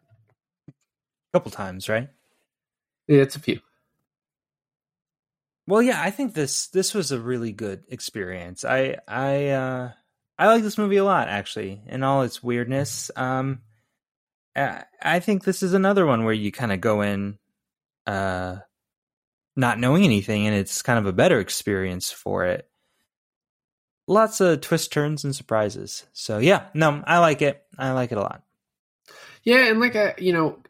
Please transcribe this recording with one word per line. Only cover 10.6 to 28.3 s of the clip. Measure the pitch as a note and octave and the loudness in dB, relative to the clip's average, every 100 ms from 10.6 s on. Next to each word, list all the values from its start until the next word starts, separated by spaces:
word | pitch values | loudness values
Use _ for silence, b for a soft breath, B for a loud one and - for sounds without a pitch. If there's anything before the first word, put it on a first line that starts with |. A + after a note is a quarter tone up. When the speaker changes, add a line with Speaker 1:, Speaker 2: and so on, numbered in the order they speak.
Speaker 1:
this | G#3+ G#3 | 2 -2
movie | G#3 G3+ | 0 2
a | |
lot, | G3 F3+ A2 | 2 2 0
actually, | G2+ G2 G#2+ G2+ G2+ G#2+ | -4 -6 -8 -10 -10 -12
in | C3 | -4
all | C3+ C#3 | 0 2
its | A#2+ - | 0 -4
weirdness. | A#2+ A#2+ A#2+ C3+ C#3 - - | -4 -2 -2 -2 -4 -6 -10
Um, | - B2+ C3 C3+ C3 - _ _ _ _ _ _ _ _ - | -6 -4 -2 -4 -6 -12 _ _ _ _ _ _ _ _ -4
I, | C3+ - - _ | -4 -4 -14 _
I | - E3+ | -2 0
think | F3 G3+ | 0 -2
this | F#3+ F#3 | -2 -2
is | F#3+ | 0
another | F#3+ F#3+ G3 E3 | 2 2 4 4
one | A#2 | 2
where | A2+ | 2
you | A2 G#2 | 0 -2
kinda | - A#2+ F#2+ | -4 -4 0
go | A2+ G#2+ | 0 0
in, | G2+ G2 G2+ G2+ _ _ _ _ _ _ - | 0 -2 -6 -10 _ _ _ _ _ _ -6
uh, | G2 G2 F#2 F#2 F#2 - _ _ _ _ _ _ _ _ - | -4 -4 -4 -6 -10 -16 _ _ _ _ _ _ _ _ -2
not | B2 A2 | 0 2
knowing | B2 D#3+ | 2 4
anything, | G3 G#2 G2 G#2+ G#2+ | 4 2 0 -2 0
and | |
it's | G#2 F#2+ - | 0 -2 -4
kind | - A#2 | 0 0
of | G2 | 2
a | |
better | F#2 E3 C3+ | 2 4 2
experience | F#2+ - - G2 F#2+ F2+ - | 0 -4 -2 -2 -2 -6 -8
for | - G2+ F#2+ | -10 -6 -2
it. | F2+ F#2 - _ _ _ _ _ _ _ _ _ _ _ _ _ - | -2 -2 -6 _ _ _ _ _ _ _ _ _ _ _ _ _ 0
Lots | G3+ A3 A3 | 2 4 4
of | F#3+ D3+ | 2 2
twists, | - D#3+ - | 0 -2 0
turns, | D3+ D3 D3+ | -2 -2 -2
and | C#3+ | -4
surprises. | C#3 - A2 G#2+ G2 G2 - - | -6 -2 0 0 -4 -12 -14 -16
So, | - - G#2+ | -12 -6 2
yeah, | C#3 F#3+ - | 4 4 2
no, | D3+ D#3 D3 - | 0 2 2 2
I | E3+ | 4
like | E3 C#3+ | 4 4
it. | D3 - _ - | 0 0 _ -8
I | C3 | -4
like | C3 B2 | -2 -2
it | A2 | -2
a | |
lot. | G2 | -4